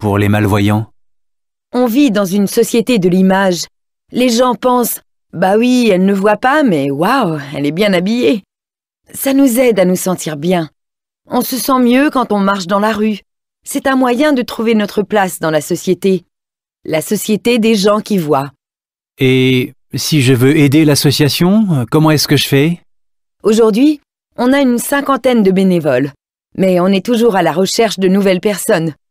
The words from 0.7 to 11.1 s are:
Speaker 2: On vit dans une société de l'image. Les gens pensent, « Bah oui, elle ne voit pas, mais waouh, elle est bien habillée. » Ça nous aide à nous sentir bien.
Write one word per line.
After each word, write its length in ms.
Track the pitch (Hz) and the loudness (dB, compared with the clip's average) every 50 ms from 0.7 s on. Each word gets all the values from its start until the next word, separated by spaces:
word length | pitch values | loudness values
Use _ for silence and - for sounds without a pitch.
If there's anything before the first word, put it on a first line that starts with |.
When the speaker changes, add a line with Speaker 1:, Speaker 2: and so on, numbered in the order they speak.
| 104 110 113 - _ _ _ _ _ _ _ _ _ _ _ _ _ _ _ _ - | 0 -2 -4 -6 _ _ _ _ _ _ _ _ _ _ _ _ _ _ _ _ -2
Speaker 2:
On 140 | 247 247 | -2 -2
vit 260 | 240 214 285 294 262 196 | 0 2 2 2 2 2
dans 120 | 208 202 | 0 -2
une 220 | 170 190 208 202 | 0 0 0 -2
société 520 | - - 233 226 - - 233 - - 247 202 | 0 0 0 0 0 0 0 0 0 0 0
de 100 | 170 185 | 2 2
l'image. 560 | 170 185 190 190 190 196 196 185 180 160 - - _ _ _ _ _ _ _ _ | 2 2 2 2 2 2 0 0 -2 -4 -6 -12 _ _ _ _ _ _ _ _
Les 200 | - 220 254 254 | -4 -2 0 0
gens 240 | 226 233 254 254 226 | 2 2 0 0 -2
pensent, « 460 | - - 254 247 247 233 - - - - _ _ _ _ _ - | -2 -2 0 0 0 0 -2 -6 -10 -14 _ _ _ _ _ -6
Bah 240 | 160 185 185 202 220 | -2 0 0 2 2
oui, 320 | 240 247 254 247 240 220 185 | 2 2 2 2 2 2 2
elle 140 | 180 185 | 2 2
ne 80 | 196 202 | 0 0
voit 220 | 190 190 214 208 | 0 0 0 0
pas, 260 | 208 - 254 277 311 294 | 0 0 0 2 2 2
mais 280 | 233 170 143 135 143 | 2 0 0 -2 -2
waouh, 480 | 139 139 170 208 262 269 226 170 156 147 139 139 147 | -4 -2 -2 0 0 0 -2 -2 -4 -6 -8 -10 -8
elle 120 | 139 143 | -6 -4
est 60 | 147 156 | -4 -2
bien 200 | 175 214 202 185 | -2 0 0 0
habillée. » 520 | 170 180 202 226 247 240 285 254 190 - _ _ _ _ _ _ _ _ _ _ _ _ _ - | 0 0 -2 -2 0 0 0 0 -2 -4 _ _ _ _ _ _ _ _ _ _ _ _ _ -16
Ça 220 | - - 269 269 | -8 -4 -2 2
nous 240 | 269 277 262 220 254 | 2 2 2 2 2
aide 200 | 262 240 208 190 | 2 2 2 2
à 40 | 180 | 0
nous 120 | 180 185 | 0 0
sentir 400 | 180 - 190 180 - - 160 151 | -2 -2 -4 -6 -4 -6 -8 -8
bien. 340 | 143 151 175 190 175 160 - _ _ _ _ _ _ _ _ | -6 -2 -2 -2 -2 -2 -6 _ _ _ _ _ _ _ _